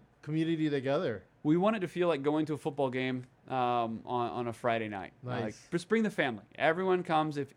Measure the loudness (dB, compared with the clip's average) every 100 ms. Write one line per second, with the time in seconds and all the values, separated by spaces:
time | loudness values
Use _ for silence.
0 | _ _ -4 0 0 0 0 0 0 0
1 | 0 -4 -10 _ 2 4 4 2 -2 0
2 | 2 2 2 2 0 -2 -4 0 0 0
3 | -2 -4 -8 _ -6 0 2 2 0 -4
4 | -4 -2 -2 -2 -6 -2 0 0 -2 -6
5 | -10 -12 -8 -6 -6 -8 -6 -6 0 0
6 | 2 0 -2 -4 -10 0 0 2 2 0
7 | 2 0 0 -2 -6